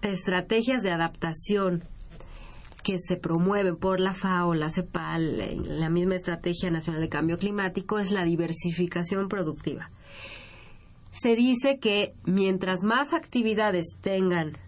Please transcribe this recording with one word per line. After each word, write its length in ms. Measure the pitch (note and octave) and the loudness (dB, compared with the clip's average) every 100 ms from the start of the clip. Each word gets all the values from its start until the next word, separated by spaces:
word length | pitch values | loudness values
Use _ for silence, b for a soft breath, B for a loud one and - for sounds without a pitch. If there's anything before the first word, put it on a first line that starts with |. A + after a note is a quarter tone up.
estrategias 800 | G#3 F#3+ - F#3 F3+ A3+ A3+ B3+ | -2 -2 0 -2 2 2 2 2
de 80 | G3 | 2
adaptación 920 | E3+ E3 - E3+ D#3+ - G3+ F#3+ F3 E3+ - - - B B B B B - | 0 -2 -2 -6 -4 0 2 2 0 -4 -14 -14 -14 B B B B B -6
que 160 | - F#3 | -2 -2
se 180 | - F3+ | -2 -4
promueven 600 | F3 E3 F3 G3+ G3 E3 | 0 2 4 4 2 2
por 220 | F#3+ F#3 | 0 2
la 140 | F#3+ | 2
fao, 400 | F#3 F#3+ F3+ F3 | 0 0 2 2
la 160 | E3 D3+ | 2 0
cepal, 1080 | E3 F3 - D#3+ E3 D#3+ B2+ - - - D3 | -2 -2 -2 -2 0 0 0 -4 -4 -4 -2
la 100 | D#3+ | 0
misma 240 | E3+ F3+ | 2 2
Estrategia 560 | F#3 F3+ E3+ F3+ E3+ F#3 | 0 -2 -2 -2 -2 0
Nacional 320 | E3 D#3+ D#3+ | 0 -2 -2
de 80 | D#3+ | 0
Cambio 300 | D3+ D#3+ E3+ | 0 0 0
Climático, 580 | G3 G#3 F#3+ F3+ G3 G#3+ | -2 0 -2 -2 -2 -2
es 140 | G3 | 0
la 120 | G3+ E3+ | 2 2
diversificación 1000 | E3+ E3+ E3 F3 E3+ F3 F3 E3+ G3 F#3+ | 2 0 0 -2 0 0 0 -2 -2 -2
productiva. 600 | G3+ E3 D3+ - C#3+ - B B B B B B B B B B - - | -2 -2 -2 -6 -6 -10 B B B B B B B B B B -20 -10
Se 240 | - A#3+ A#3 | -2 2 6
dice 440 | B3 A#3+ C#4 C4+ | 6 4 2 2
que 340 | A3 G3+ G#3 - - | 2 2 0 -2 0
mientras 580 | F#3+ F#3+ F#3 F#3 F#3 | 4 4 2 0 0
más 300 | G3+ A#3+ C#4+ | 2 2 2
actividades 840 | E4 - B3+ A3+ G#3+ G#3+ F3+ E3 - | 0 0 0 2 4 2 2 -2 -2
tengan 560 | - F#3+ F#3 F3 D#3 D3 | -2 2 2 2 0 -6